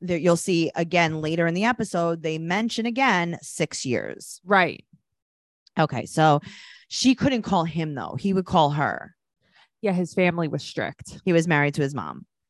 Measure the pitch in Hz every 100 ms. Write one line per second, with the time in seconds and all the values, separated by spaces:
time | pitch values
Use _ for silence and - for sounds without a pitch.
0 | 175 170 170 170 - 170 160 - 170 175
1 | 165 156 156 165 165 175 226 247 214 175
2 | 170 170 156 160 165 196 226 - 233 233
3 | 269 180 170 170 - - 156 - 135 113
4 | 53 - - - 180 196 170 - _ _
5 | _ _ _ _ _ _ _ - 156 123
6 | - - 156 147 - - - - - -
7 | 262 254 269 247 - 185 165 160 156 135
8 | 80 - 196 190 175 180 143 151 123 -
9 | - _ _ _ _ _ _ - 208 180
10 | 170 - 180 170 160 156 - - 107 -
11 | - - 190 170 165 147 147 147 139 139
12 | 78 62 - _